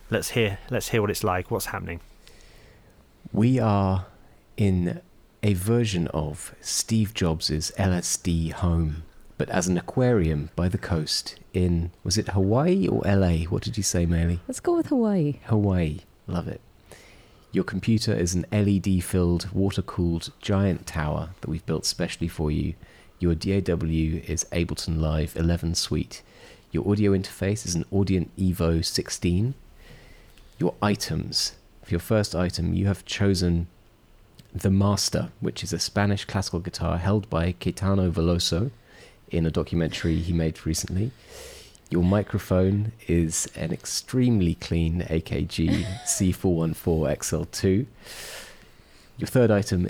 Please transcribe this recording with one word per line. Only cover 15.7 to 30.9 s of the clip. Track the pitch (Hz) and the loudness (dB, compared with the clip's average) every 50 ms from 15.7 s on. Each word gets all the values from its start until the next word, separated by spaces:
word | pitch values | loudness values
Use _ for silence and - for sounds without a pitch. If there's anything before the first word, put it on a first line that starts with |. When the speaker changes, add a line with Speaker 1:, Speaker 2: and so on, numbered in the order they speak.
| 185 90 85 76 76 - - _ _ _ _ | 4 2 2 0 -2 -6 -10 _ _ _ _
Speaker 2:
Love | - - 87 82 | -6 -6 -4 -4
it. | - - - - - - - _ - - - - - - - - - - - - _ | -6 -8 -10 -14 -20 -20 -20 _ -20 -20 -20 -20 -20 -20 -20 -20 -20 -20 -20 -14 _
Your | - 92 90 | -2 -2 -2
computer | - 95 92 - 113 113 107 - 110 - | -2 -4 -2 2 2 2 2 2 2 0
is | - 90 87 92 | 2 0 0 0
an | 90 - - | -2 -2 0
L | - 104 101 | 0 2 4
E | 101 101 95 | 4 2 2
D | - 101 95 87 | 2 2 2 2
filled, | - - - 92 87 85 87 85 - 92 | 0 0 0 2 2 4 2 0 -2 -2
water | 107 98 98 95 - 98 | -2 0 0 0 0 -2
cooled | 87 - - - 87 85 85 82 - - - - | -4 -4 -2 -2 0 0 0 -2 -4 -8 -12 -8
giant | - - 101 95 101 95 82 - - | -4 0 0 2 2 2 0 -2 -6
tower | - - 82 76 76 76 78 80 82 - - | -6 -6 -4 -2 -2 -2 -4 -6 -8 -10 -10
that | - - | -8 -6
we've | 80 82 - | -6 -6 -4
built | - 80 73 - | -4 -4 -2 -2
specially | - - - 87 87 - - 87 | -4 -4 -4 -4 -6 -4 -4 -6
for | 82 - - 78 76 | -6 -4 -2 -2 -2
you. | 76 76 71 78 82 - - - - - - - - - | 0 0 -2 -4 -6 -8 -14 -20 -20 -20 -20 -20 -6 -2
Your | 90 85 82 | 0 0 0
D | 82 - 92 95 | 0 0 0 0
A | 98 | 0
W | 90 92 85 80 82 80 80 80 78 80 82 - - | 0 0 0 0 0 0 0 2 2 0 0 -4 -4
is | - 78 - - - | -4 -4 -4 -4 -2
Ableton | - 85 85 - 78 - - 87 82 80 | -2 -2 -2 -2 -4 -6 -4 -2 0 0
Live | 80 76 78 78 78 78 - | 0 2 2 0 0 -2 -2
eleven | - 82 85 85 82 82 82 85 | 0 0 0 0 0 -2 -2 -2
Suite. | - - - 76 78 - - - - - - - - - - - - - _ | -2 -2 -2 -2 -2 -4 -4 -10 -16 -20 -20 -20 -20 -20 -20 -20 -20 -12 _
Your | - 80 - 101 | -4 -2 0 0
audio | 104 104 104 101 | 2 2 4 4
interface | 98 95 98 - - - 92 98 107 - - | 2 2 0 -4 -6 -4 -2 -2 -2 -2 -4
is | - 85 | -4 -4
an | 82 - - | -4 -2 0
Audient | 95 98 98 90 95 90 78 - - | 0 0 2 2 2 0 0 -2 -2
Evo | - 95 92 87 - 85 82 82 82 82 | 0 0 0 2 2 2 2 2 2 0
sixteen. | - - - - - - - - 87 87 92 113 131 139 - - - - - - - - - - - - - - - - - - - - - | -2 -2 -4 -4 -6 -6 -2 0 2 2 2 0 0 -4 -8 -14 -20 -20 -20 -20 -20 -20 -20 -20 -20 -20 -20 -20 -20 -20 -20 -20 -18 -6 -4
Your | 90 - - - | -2 -2 -2 0
items. | 104 104 | 0 0